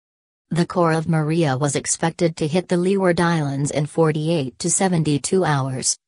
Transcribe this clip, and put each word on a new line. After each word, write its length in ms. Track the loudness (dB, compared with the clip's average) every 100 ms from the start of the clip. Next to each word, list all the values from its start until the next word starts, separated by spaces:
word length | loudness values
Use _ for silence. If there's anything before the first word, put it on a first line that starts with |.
| _ _ _ _ -6
The 160 | -2
core 280 | 0 2 2
of 160 | 2 0
Maria 500 | 0 0 0 0 2
was 180 | 0 -2
expected 600 | -4 -2 -2 0 -2 0
to 100 | -2
hit 200 | -2 0
the 100 | 0
Leeward 420 | 0 2 2 2
Islands 500 | 2 0 -2 -2 -2
in 140 | -2
forty-eight 720 | -2 0 2 2 -2 -2 -4 -4
to 100 | -2
seventy-two 720 | 0 2 2 2 0 0 0
hours, 540 | 2 0 -2 -4 -4 -6